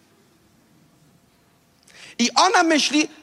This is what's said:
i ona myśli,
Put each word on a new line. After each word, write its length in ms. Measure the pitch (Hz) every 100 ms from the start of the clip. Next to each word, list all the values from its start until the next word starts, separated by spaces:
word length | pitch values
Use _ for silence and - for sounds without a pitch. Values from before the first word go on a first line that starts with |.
| _ _ _ _ _ _ _ _ _ _ _ _ _ _ _ _ _ _ _ - - -
i 120 | 233
ona 280 | - 349 370
myśli, 460 | 330 302 - 294 302 -